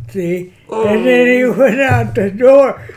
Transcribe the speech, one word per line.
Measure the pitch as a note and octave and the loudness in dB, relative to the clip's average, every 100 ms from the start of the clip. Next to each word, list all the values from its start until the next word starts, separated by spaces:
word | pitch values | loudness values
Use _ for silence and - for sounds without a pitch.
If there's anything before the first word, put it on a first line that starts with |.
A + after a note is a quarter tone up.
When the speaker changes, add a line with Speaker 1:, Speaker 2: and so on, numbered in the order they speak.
| - | -12
Speaker 1:
see? | G3 E3+ F3+ F3+ _ - | -8 -6 -6 -10 _ -12
And | A3 G#3 G#3+ B3+ | -4 -2 0 2
then | B3 B3 | 2 2
he | B3 | 2
Speaker 2:
Oh. | B3+ G#3 | 0 0
Speaker 1:
went | C4 B3 | 0 0
out | C4+ B3 G#3+ A#3+ | 0 -2 -2 -4
the | G3 | -6
door. | G3+ B3+ C#4 C4 - - | 0 4 4 2 -2 -16